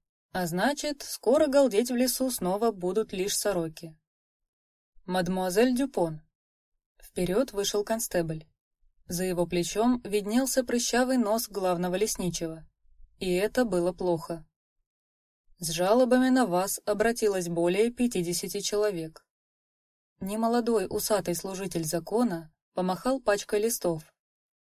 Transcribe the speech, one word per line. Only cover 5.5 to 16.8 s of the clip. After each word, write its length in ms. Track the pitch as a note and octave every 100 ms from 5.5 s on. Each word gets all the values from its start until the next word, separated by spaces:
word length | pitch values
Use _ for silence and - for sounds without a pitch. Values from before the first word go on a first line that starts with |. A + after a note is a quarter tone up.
| F3+ B3+
Дюпон». 480 | B3 C#4 - E3 D#3 - _ _ _ _ _ _ _
Вперёд 480 | - - F3+ G3 C4+
вышел 320 | G3+ G3 G#3
констебль. 640 | G#3 A3+ - F3+ E3 D#3+ - _ _ _ _ _ -
За 160 | F3
его 200 | F#3 F3
плечом 560 | E3+ F3 E3+ G3+ A#3+ B3
виднелся 580 | G3+ G#3 G3 A#3 C4+ -
прыщавый 540 | B3 A#3+ A#3+ A#3 B3+ C4
нос 320 | G#3 A3+ -
главного 480 | G3+ F#3 F3 F3+ F#3
лесничего, 680 | A3 - F#3 F3 E3 D#3+ - _ _ - - -
и 140 | F#3+
это 320 | F3+ G3+ -
было 280 | A#3+ F3+ F3
плохо. 540 | F3+ F3+ E3+ - E3 - _ _ _ _ _ _ _ _ _ _ -
«С 120 | E3
жалобами 580 | E3 F3+ A#3 B3+ B3+ C4
на 180 | B3+ A3+
вас 340 | F3 G3 -